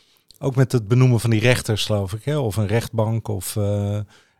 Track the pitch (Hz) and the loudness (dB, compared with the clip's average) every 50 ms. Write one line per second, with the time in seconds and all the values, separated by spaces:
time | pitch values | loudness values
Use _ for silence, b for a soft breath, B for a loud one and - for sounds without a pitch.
0 | b b b b b b - _ 139 139 120 135 131 - - 123 104 95 120 127 | b b b b b b -14 _ -4 -2 2 2 2 2 2 -2 0 2 4 4
1 | 131 127 120 107 - 117 113 107 110 123 123 - - - 107 98 - - 110 101 | 6 4 4 2 2 2 2 4 4 4 2 2 0 -2 -2 -2 -2 -2 -2 -2
2 | 98 92 110 110 - 143 151 151 131 107 92 110 107 95 107 117 - - - 113 | -2 -4 -6 -8 -6 -4 -2 -2 -2 -2 -2 -2 0 0 0 -2 -2 -2 -2 -2
3 | 110 110 113 113 - - 104 95 - - - 107 101 101 104 101 101 101 104 104 | 0 0 -2 -2 -4 -4 -6 -6 -8 -6 -4 -2 -2 0 0 -2 -2 -2 -4 -6
4 | 104 b b b b b b b | -8 b b b b b b b